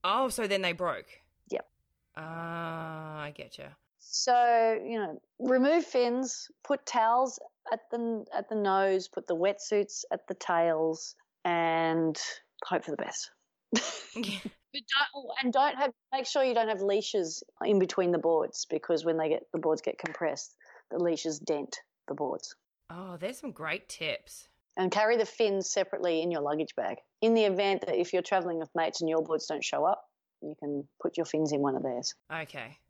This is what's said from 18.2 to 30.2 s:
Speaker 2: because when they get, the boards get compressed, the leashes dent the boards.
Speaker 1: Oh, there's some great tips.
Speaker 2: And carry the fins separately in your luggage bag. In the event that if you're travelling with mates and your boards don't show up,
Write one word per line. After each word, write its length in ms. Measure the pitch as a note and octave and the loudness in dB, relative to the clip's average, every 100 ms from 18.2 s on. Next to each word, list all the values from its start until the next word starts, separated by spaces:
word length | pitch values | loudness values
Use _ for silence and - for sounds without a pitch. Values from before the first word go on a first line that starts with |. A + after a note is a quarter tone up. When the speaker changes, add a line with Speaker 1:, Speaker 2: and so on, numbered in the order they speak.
| E3 D#3+ - - - | 4 2 2 -6 -4
Speaker 2:
because 360 | D#3 - D#3+ | -4 0 0
when 120 | E3 D#3+ | 2 0
they 120 | D#3 | 0
get, 180 | D#3+ - | -2 -4
the 60 | - | -2
boards 220 | D#3 D#3 | 0 0
get 160 | - - | -2 -6
compressed, 580 | - - E3 C#3 - _ - - _ | -8 -4 -4 -4 -12 _ -20 -20 _
the 80 | - | -2
leashes 400 | F3 D#3+ E3 D3 | 0 0 -4 -6
dent 380 | - D#3 F3 - _ _ - | -4 -4 -4 -12 _ _ -12
the 60 | |
boards. 400 | - C#3+ - - - _ _ _ | -6 -4 -6 -10 -18 _ _ _
Speaker 1:
Oh, 280 | E3+ F#3+ F3 | -14 -12 -8
there's 220 | F#3 B3+ | -8 -8
some 140 | C#4+ | -12
great 360 | D#3 D#3 F#3 - | -8 -6 -6 -8
tips. 600 | - D#3 - - - - _ _ - | -8 -6 -6 -10 -20 -20 _ _ -4
Speaker 2:
And 140 | F#3 | 0
carry 260 | G3 G#3+ A#3 | 2 4 4
the 100 | G#3+ | 2
fins 420 | - G#3+ G3 F#3 | 0 0 2 0
separately 520 | - F#3 - F3+ D#3+ | -2 -2 0 0 2
in 80 | E3+ | 0
your 80 | E3 | -2
luggage 340 | C#3+ D3+ D#3 - | -2 -2 -4 -4
bag. 220 | G2 - _ _ | -4 -6 _ _
In 140 | A3+ | 4
the 100 | A3+ | 6
event 380 | G#3 F#3 G3 F#3+ - | 4 4 2 0 0
that 100 | F3+ | 0
if 160 | F3 | 2
you're 100 | F3+ | 0
travelling 360 | F3 F#3+ F3 E3 | 2 0 0 -4
with 120 | D#3+ | -4
mates 260 | - D#3+ - | -2 -2 0
and 80 | D#3+ | 0
your 120 | D#3+ | 0
boards 240 | D#3 D#3 - | 0 -2 -2
don't 160 | D3+ | -6
show 200 | - C#3+ | -2 0
up, 200 | D#3 - - _ | 2 0 -4 _